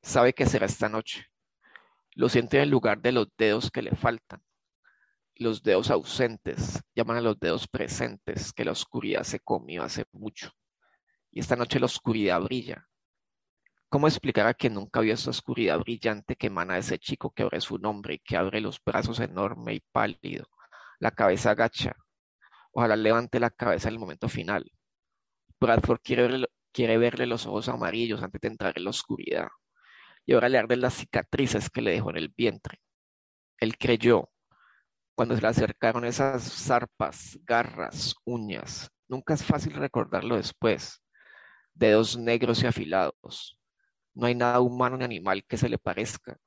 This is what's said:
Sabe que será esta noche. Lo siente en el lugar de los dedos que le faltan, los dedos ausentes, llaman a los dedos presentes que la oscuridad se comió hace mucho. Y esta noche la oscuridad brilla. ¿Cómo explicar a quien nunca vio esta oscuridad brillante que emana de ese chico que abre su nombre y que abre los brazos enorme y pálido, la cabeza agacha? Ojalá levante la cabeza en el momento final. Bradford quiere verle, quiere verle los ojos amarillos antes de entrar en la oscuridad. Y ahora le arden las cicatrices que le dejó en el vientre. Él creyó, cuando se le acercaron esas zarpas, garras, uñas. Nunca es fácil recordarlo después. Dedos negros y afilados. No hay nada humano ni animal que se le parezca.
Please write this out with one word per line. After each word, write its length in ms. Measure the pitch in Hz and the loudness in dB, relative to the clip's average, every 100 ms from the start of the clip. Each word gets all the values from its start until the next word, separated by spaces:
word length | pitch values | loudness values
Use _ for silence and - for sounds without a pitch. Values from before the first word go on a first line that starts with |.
Sabe 320 | - 123 120 | 0 4 4
que 120 | - 135 | 4 0
será 200 | - 95 | 2 0
esta 220 | - 107 | -2 -2
noche. 380 | 107 - - - _ _ _ _ - _ _ _ | -4 -8 -12 -14 _ _ _ _ -20 _ _ _
Lo 140 | - 120 | 0 2
siente 280 | 123 120 139 | 4 4 2
en 60 | |
el 60 | 147 | 4
lugar 300 | 135 113 104 | 4 2 2
de 100 | 120 | 2
los 160 | 127 104 - | 2 0 2
dedos 340 | 110 107 - | 2 2 0
que 120 | - | -6
le 120 | 110 | -4
faltan, 480 | - 117 117 _ - _ _ _ _ _ _ _ _ _ _ | 0 0 -2 _ -20 _ _ _ _ _ _ _ _ _ _
los 240 | 120 110 | -2 0
dedos 280 | 110 95 107 | 4 4 4
ausentes, 920 | 110 - - 123 113 - - - - - | 0 0 0 0 -2 -8 -6 -6 -6 -8
llaman 240 | - 117 117 | -4 -2 0
a 20 | |
los 180 | 117 104 | 0 0
dedos 300 | 85 82 - | 0 -2 -4
presentes 840 | 127 82 - 117 101 - - 98 | -6 -6 -4 -6 -6 -8 -8 -8
que 120 | - | -4
la 80 | - | -4
oscuridad 500 | - - 120 101 - | -4 -6 -6 -4 -4
se 180 | - - | -4 -8
comió 420 | - 92 60 85 | -4 -4 -4 -8
hace 240 | 67 - 110 | -8 -8 -10
mucho. 380 | 98 107 - - _ _ _ _ _ _ _ _ | -10 -14 -14 -18 _ _ _ _ _ _ _ _
Y 100 | - | -10
esta 160 | - 123 | -2 -2
noche 220 | 117 139 | 0 0
la 80 | 123 | 0
oscuridad 540 | - - 110 98 87 | -2 -2 0 2 2
brilla. 480 | 95 127 - - _ _ _ _ _ _ _ _ _ _ _ | 0 -4 -6 -14 _ _ _ _ _ _ _ _ _ _ _
¿Cómo 180 | 143 151 | 2 2
explicar 380 | - 139 113 107 | 2 0 2 2
a 80 | |
quien 200 | 113 123 | 2 -2
nunca 260 | 101 101 117 | -2 -4 0
vio 120 | 110 | 2
esta 180 | 117 131 | 2 -2
oscuridad 480 | 120 - 120 104 80 | -6 -6 -2 0 0
brillante 580 | 101 117 117 104 - - | -2 -4 -4 -4 -6 -4
que 100 | 117 | -4
emana 280 | 95 90 | -4 -2
de 60 | 92 | -2
ese 180 | - 90 | -2 -6
chico 340 | - 143 - | -6 -6 -8
que 80 | - | -4
abre 180 | 101 87 | -2 -2
su 180 | - 95 | -6 -4
nombre 360 | 101 104 101 | -4 -6 -8
y 40 | - | -10
que 180 | - 92 | -4 -2
abre 240 | 95 107 | -2 -2
los 220 | 107 - | -6 -6
brazos 380 | - - 113 117 | -4 -2 -2 -4
enorme 540 | 107 90 101 113 113 | -6 -4 -4 -4 -8
y 60 | 107 _ | -8 _
pálido, 540 | 113 107 - - 85 - _ - - - - | -2 -2 -4 -12 -12 -14 _ -20 -20 -20 -4
la 120 | 113 | -4
cabeza 400 | - 104 92 104 | 2 2 4 2
agacha? 440 | 107 113 - - - _ _ _ _ _ _ _ | 2 0 0 -6 -6 _ _ _ _ _ _ _
Ojalá 240 | - 117 107 | 0 2 4
levante 420 | 110 113 120 120 | 4 4 2 0
la 120 | 117 | 0
cabeza 380 | _ 120 85 110 | _ 0 0 -2
en 60 | |
el 60 | 113 | -6
momento 280 | 95 76 - | -10 -6 -6
final. 420 | - 87 101 - _ _ _ _ _ _ _ _ _ | -4 -4 -4 -4 _ _ _ _ _ _ _ _ _
Bradford 400 | 113 113 - 117 | 4 4 4 0
quiere 200 | - 120 | 0 2
verle, 260 | 123 127 127 _ _ | 4 2 -4 _ _
quiere 260 | - 117 113 | -2 4 6
verle 280 | 120 - 123 | 4 2 -2
los 200 | 117 - | -2 -4
ojos 220 | 104 117 | -4 -4
amarillos 540 | 120 95 107 117 101 | -4 -4 -2 -2 -4
antes 180 | 95 - | -6 -6
de 80 | - | -8
entrar 240 | 110 95 82 | -2 -4 -2
en 80 | |
la 60 | 92 | -6
oscuridad. 580 | - - - - - - - _ _ _ - - _ | -6 -6 -8 -4 -4 -4 -12 _ _ _ -20 -20 _
Y 80 | - | 2
ahora 160 | 127 120 | 4 6
le 100 | 131 | 2
arden 220 | 110 123 | 2 2
las 140 | 127 | 0
cicatrices 760 | - - - - - 131 107 - | -2 -4 -4 -2 -2 0 0 -4
que 120 | - | -4
le 100 | 113 | 0
dejó 180 | 90 104 | 0 -2
en 60 | 82 | -6
el 120 | 80 - | -8 -2
vientre. 440 | 117 104 - - _ _ _ _ _ _ _ _ | -2 -2 -12 -16 _ _ _ _ _ _ _ _
Él 200 | 110 113 | -2 0
creyó, 520 | 143 117 117 110 - _ _ _ _ _ _ _ _ - | 2 4 6 4 2 _ _ _ _ _ _ _ _ -4
cuando 180 | 117 | 0
se 60 | 117 | 2
le 80 | 110 | 2
acercaron 560 | 120 110 - 113 120 | 4 2 2 2 2
esas 380 | 120 120 135 131 | -2 0 0 0
zarpas, 960 | 120 - - 120 120 _ 78 - - - | -6 -8 0 0 0 _ -4 -4 -18 -20
garras, 680 | - 117 - - 78 - - - | 0 0 0 -4 -8 -6 -6 -6
uñas. 680 | - 120 107 67 - - - _ _ | -6 -6 -6 -8 -8 -14 -16 _ _
Nunca 240 | 131 - | -10 -2
es 100 | 151 | -2
fácil 300 | - 151 151 | 0 -2 -2
recordarlo 640 | 143 143 123 110 - 113 117 | -6 -4 -2 -2 -2 -2 -2
después. 680 | 90 - 113 101 - - _ _ _ - - - _ | -4 -2 0 0 -6 -18 _ _ _ -20 -20 -20 _
Dedos 460 | - 113 107 110 117 | 2 6 6 4 -2
negros 440 | 113 117 123 113 | 0 2 2 2
y 40 | 123 | 2
afilados. 920 | - 78 92 82 - - - - _ _ _ _ _ _ | 0 0 0 0 -4 -16 -16 -16 _ _ _ _ _ _
No 140 | - 120 | -2 0
hay 80 | |
nada 260 | 120 120 123 | 2 4 6
humano 380 | 123 123 123 131 | 4 4 0 0
ni 60 | |
animal 400 | 123 101 95 95 - | -4 -4 -2 -2 -2
que 100 | 117 | 0
se 140 | 120 | 0
le 80 | - | 0
parezca. 580 | - 95 113 - - - | -4 -4 -6 -8 -14 -18